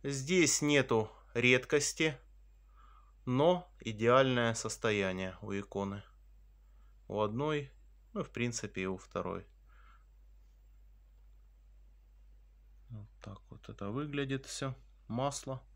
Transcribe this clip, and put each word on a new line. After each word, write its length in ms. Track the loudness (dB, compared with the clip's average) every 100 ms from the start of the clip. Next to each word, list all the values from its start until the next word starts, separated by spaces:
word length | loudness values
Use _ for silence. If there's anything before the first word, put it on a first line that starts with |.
Здесь 600 | -4 -6 2 4 4 4
нету 480 | 4 4 4 2 0 -10 -6
редкости, 800 | 2 4 4 4 0 0 0 -2 -2 -16 -20 -20 -20 -20 -20 -20 -20 -20 -12
но 460 | -2 4 4 2 -4 -10
идеальное 720 | -8 0 6 6 6 4 2
состояние 840 | 0 -6 -2 0 2 0 -2 -6 -8
у 80 | -6
иконы. 480 | -6 -4 -4 -4 -6 -12 -20 -20 -20 -20 -20 -20 -20 -20 -20 -6
У 140 | 0
одной, 500 | 0 0 -2 -2 -4 -18 -20 -20 -10
ну, 100 | -8
в 80 | -6
принципе, 500 | -2 -2 -2 -8 -4
и 40 | -4
у 100 | -6
второй. 480 | -6 -6 -4 -8 -10 -20 -20 -20 -20 -20 -20 -20 -20 -20 -20 -20 -20 -20 -20 -20 -20 -20 -20 -20 -20 -20 -20 -20 -20 -20 -20 -20 -20 -20 -20 -20 -20 -20 -16
Вот 200 | -16 -16 -16
так 180 | -16 -16 -20
вот 180 | -18 -16
это 200 | -10 -6
выглядит 580 | -6 -4 -4 -4 -6 -8
всё. 260 | -8 -8 -8 -16 -20 -6
Масло. 540 | -2 -2 -4 -10 -12 -12